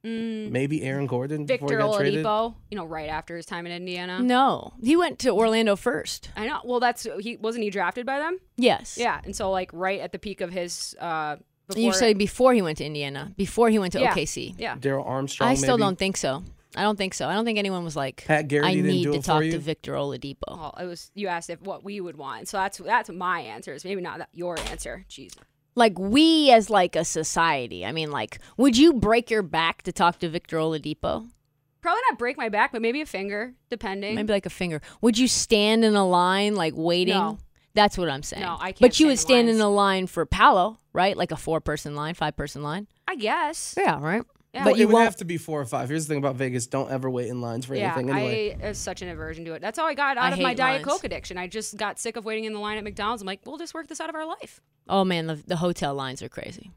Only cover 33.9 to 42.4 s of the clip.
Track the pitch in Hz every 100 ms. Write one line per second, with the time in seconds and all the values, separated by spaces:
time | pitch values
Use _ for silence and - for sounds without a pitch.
33.9 | 196 202 214 214 202 180 - 175 151 -
34.9 | - 233 220 254 - - 208 208 226 220
35.9 | 208 190 180 180 190 208 208 160 - 165
36.9 | 175 180 190 180 214 - _ _ 208 208
37.9 | 196 170 135 - - 180 165 180 - 247
38.9 | - 311 254 - 247 233 220 208 202 196
39.9 | 190 185 - 156 190 247 208 196 220 _
40.9 | - 190 - 175 151 - 160 - 151 151
41.9 | 147 151 170 151 151